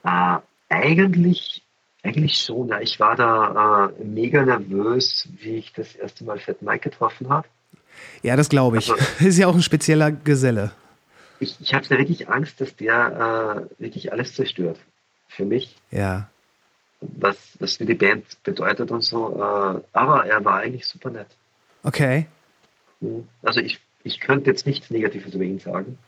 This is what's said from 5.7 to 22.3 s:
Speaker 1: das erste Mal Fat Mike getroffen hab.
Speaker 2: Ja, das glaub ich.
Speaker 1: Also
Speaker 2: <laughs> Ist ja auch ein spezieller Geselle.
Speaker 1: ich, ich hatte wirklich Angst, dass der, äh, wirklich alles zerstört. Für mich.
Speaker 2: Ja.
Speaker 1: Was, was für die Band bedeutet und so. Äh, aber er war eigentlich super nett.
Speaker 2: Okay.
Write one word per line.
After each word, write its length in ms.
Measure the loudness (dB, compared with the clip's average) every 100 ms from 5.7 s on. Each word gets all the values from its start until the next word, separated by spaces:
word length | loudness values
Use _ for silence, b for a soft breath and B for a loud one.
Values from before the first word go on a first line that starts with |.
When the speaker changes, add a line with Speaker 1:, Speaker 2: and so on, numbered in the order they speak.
Speaker 1:
das 220 | -14 -14
erste 280 | -12 -14 -12
Mal 140 | -10 -10
Fat 220 | -8 -8
Mike 280 | -6 -4 -6
getroffen 400 | -4 -6 -4 -4
hab. 160 | -4 -4 _ _ _ B B B B
Speaker 2:
Ja, 120 | 0 2
das 100 | 4
glaub 260 | 4 4
ich. 140 | 2 0
Speaker 1:
Also 120 | 0 0 4
Speaker 2:
<laughs> 0 |
Ist 120 | 4 6
ja 100 | 6
auch 80 |
ein 80 | 4
spezieller 480 | 4 2 4 4 4
Geselle. 600 | 2 2 4 4 2 -2 -8 _ _ _ b b b
Speaker 1:
ich, 160 | -10 -6
ich 120 | -2
hatte 160 | -2 0 0
wirklich 320 | 2 -2 -2
Angst, 320 | -2 -4 -6
dass 140 | -10
der, 920 | _ -2 0 0 -2 -2 -2 -4 -6 -10 -12
äh, 40 |
wirklich 300 | -12 -10 -8
alles 200 | -8 -8
zerstört. 420 | -6 -6 -4 -6 -6 _ _ _ _ _
Für 140 | -8
mich. 300 | -2 -2 -4 _ _
Speaker 2:
Ja. 380 | -4 -2 -4 -8 _ _ _ _ _ _ _
Speaker 1:
Was, 340 | -18 -2 -2 -2 -16 _
was 160 | -8 -6
für 80 |
die 80 | -2
Band 280 | 2 2 0 -6 -12
bedeutet 460 | -10 -4 -4 -2 -4
und 120 | -4
so. 320 | -4 -4 -6
Äh, 460 | -4 -4 -2 -2 -4 -4
aber 340 | 0 2 2
er 180 | 2 0
war 140 | 2 0
eigentlich 260 | -2 -6 -10
super 220 | -10 -12
nett. 180 | -12 -16 _ _ _ _ _
Speaker 2:
Okay. 440 | -4 0 2 2 -2